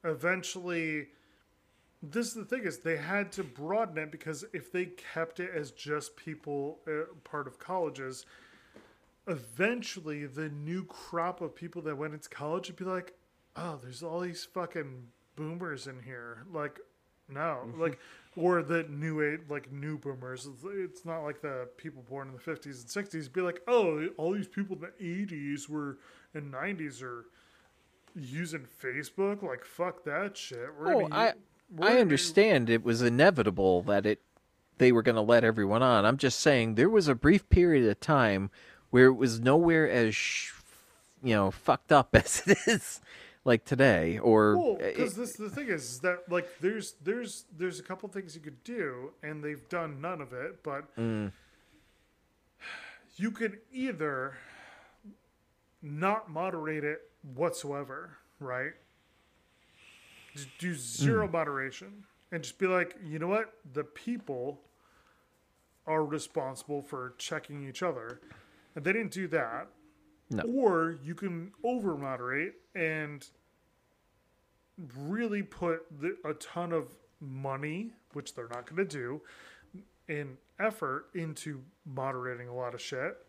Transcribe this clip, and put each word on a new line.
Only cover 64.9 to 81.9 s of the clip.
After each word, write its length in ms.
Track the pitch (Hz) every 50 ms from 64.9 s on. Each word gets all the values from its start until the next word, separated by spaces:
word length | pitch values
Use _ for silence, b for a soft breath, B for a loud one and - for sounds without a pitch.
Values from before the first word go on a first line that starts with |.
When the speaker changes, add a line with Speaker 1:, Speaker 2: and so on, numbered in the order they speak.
| _ _ _ _ _ _ _ _ _ _ _ _ _ _ _ _ _ _ _
Speaker 1:
are 160 | 160 156 156 156
responsible 800 | 143 151 151 - - _ 160 135 131 131 127 - - 147 143
for 320 | 139 139 147 131 127 127 120
checking 480 | - - - 165 151 - - 143 143 139
each 160 | 135 127 -
other." 380 | 185 175 147 123 113 117 123 - b b b b b b b b b b b
And 120 | 160 139
they 80 | 175 190
didn't 180 | 226 220 196
do 160 | - 180 190
that. 400 | 165 151 160 131 113 117 131 165 - _ _ _ _ _ _ _ _ _ _ _ _
Speaker 3:
No. 140 | 131 - -
Speaker 1:
Or 480 | 226 240 269 254 214 180 165 165 165 165 143 135
you 100 | 151 170
can 380 | 156 196 196 175 165 165 196 - _
over 360 | - 233 254 247 208 190 160
moderate 580 | 139 139 135 131 120 123 123 131 143 165 202 - - _ _ _
and 540 | 196 165 160 156 156 151 147 147 139 - - _ _ _ _ _ _ _ _ _ _ _ _ _ _ _ _ _ _ _ _ _ _ _ _ _ _ _ _ _ - 170 135 120
really 460 | 135 143 151 196 220 240 220 208 202 196
put 420 | 202 - - 180 170 165 165 - - 160 143
the, 180 | 143 175 202 - -
a 100 | 151 151
ton 360 | 151 - - - 170 175 170
of 260 | 170 160 139 131 - - _ _ _ _
money, 720 | 151 135 131 135 139 135 135 135 147 151 156 180 220 233 233 _ _ _ -
which 200 | 147 139 - -
they're 140 | - 117
not 180 | 117 120 120 120
gonna 200 | - 156 175 196
do, 360 | 170 147 143 120 120 139 151 b b b b b b b b b b - 185 - _ _ _ _
in 300 | - 151 147 147 135 131 - _ _ _ -
effort 480 | 196 220 214 - 165 135 131 147 - _ _
into 480 | 180 165 160 147 - - 156 147 131 131 160 _ _ _
moderating 640 | 156